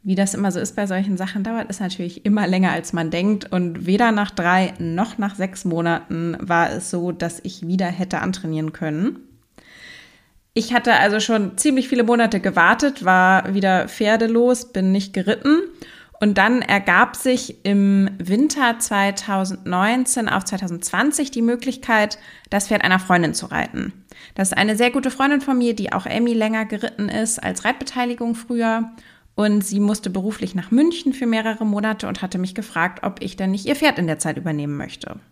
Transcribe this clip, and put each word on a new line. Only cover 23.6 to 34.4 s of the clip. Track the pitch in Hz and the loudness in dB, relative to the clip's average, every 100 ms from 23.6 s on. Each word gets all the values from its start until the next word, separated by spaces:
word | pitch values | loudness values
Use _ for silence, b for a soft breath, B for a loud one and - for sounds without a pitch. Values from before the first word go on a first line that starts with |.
| - - - - _ B B | -4 -6 -8 -10 _ B B
Das | - 190 | -4 -2
ist | - | 0
eine | 208 214 | 0 2
sehr | 240 | 2
gute | 262 269 | 2 -2
Freundin | 262 269 285 | 0 2 2
von | 277 254 | 0 0
mir, | 240 | 0
die | 214 190 | 0 -2
auch | - | -4
Emmy | - - 240 | -2 0 2
länger | 226 214 220 | 2 0 0
geritten | 220 208 220 - 202 | -4 -4 -6 -6 -4
ist | 214 220 - | -2 -2 -2
als | 185 185 | -4 -2
Reitbeteiligung | 214 269 269 262 247 240 233 | -2 -2 -6 -4 -4 -2 -4
früher. | 233 - 240 226 226 226 B B B B - | -4 -4 -2 0 0 -4 B B B B 0
Und | 214 208 | 2 2
sie | 190 196 | 0 0
musste | 202 214 190 | 2 0 -4
beruflich | 185 196 208 185 | -4 -4 -4 -6
nach | 185 175 | -6 0
München | 240 330 339 269 | 4 4 2 -4
für | 254 240 | -2 0
mehrere | 226 220 220 | 0 -2 -2
Monate | 220 202 214 214 202 | -2 0 -2 -4 -6
und | 190 | -6
hatte | 185 185 | -4 -4
mich | 185 | -4
gefragt, | - 208 165 175 185 | -6 -6 -2 -2 -2
ob | 196 190 | -8 -6
ich | 196 | -10
denn | - 190 | -4 -2
nicht | 196 190 | -2 -2
ihr | |
Pferd | 285 302 285 | 0 0 0
in | 170 | -2
der | 151 | -2
Zeit | 165 | -4
übernehmen | 156 | -4